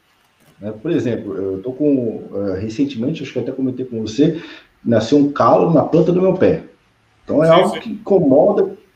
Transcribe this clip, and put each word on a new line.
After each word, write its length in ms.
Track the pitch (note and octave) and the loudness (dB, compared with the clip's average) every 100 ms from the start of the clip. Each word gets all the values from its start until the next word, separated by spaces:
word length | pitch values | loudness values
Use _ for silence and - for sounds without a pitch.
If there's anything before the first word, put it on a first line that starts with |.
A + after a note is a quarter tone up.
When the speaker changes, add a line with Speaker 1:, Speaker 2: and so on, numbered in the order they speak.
| _ _ _ _ _ _ | _ _ _ _ _ _
Speaker 1:
né? 120 | G#2 G#2+ | -12 -8
Por 100 | D#3+ | -4
exemplo, 440 | D3+ A#2+ A2 G2+ F#2 | -2 -2 -4 -6 -6
eu 260 | G2 F#2+ | -6 -6
tô 120 | B2+ | -8
com, 560 | B2+ D3 C3 A#2 G#2 - G2+ G2 F#2 | -2 0 2 -2 -6 -10 -6 -4 -4
eh, 40 | |
recentemente, 640 | A2 D3 C#3 A2 C3 E3 | -6 -4 -4 -4 -6 -6
acho 100 | C3 | -8
que 60 | B2 | -8
eu 40 | |
até 80 | B2+ | -8
comentei 320 | C3+ C3 B2 B2+ | -4 -6 -6 -8
com 140 | A2+ | -8
você, 400 | G#2+ - D#3+ D#3+ - - _ _ A2+ | -4 0 0 0 -10 -20 _ _ 0
nasceu 320 | A2+ - C#3+ | 0 2 2
um 140 | C#3 | 2
calo 420 | - A#2 E3 E3+ | 2 4 4 4
na 100 | D3 | 2
planta 280 | - D#3+ E3+ | 2 2 2
do 100 | F3+ | 2
meu 120 | F#3 - | 0 2
pé. 280 | G2 - - _ _ _ _ _ - | 0 0 -6 _ _ _ _ _ -4
Então, 180 | C3+ | 2
é 40 | E3 | 4
Speaker 2:
Sim, 60 | |
Speaker 1:
algo 160 | F3 - | 4 4
Speaker 2:
sim. 60 | - | -2
Speaker 1:
que 80 | A3 | -10
incomoda, 880 | - - F#3 C#3+ C#3+ G3+ G3+ - - _ | -12 0 2 4 4 4 2 -2 -6 _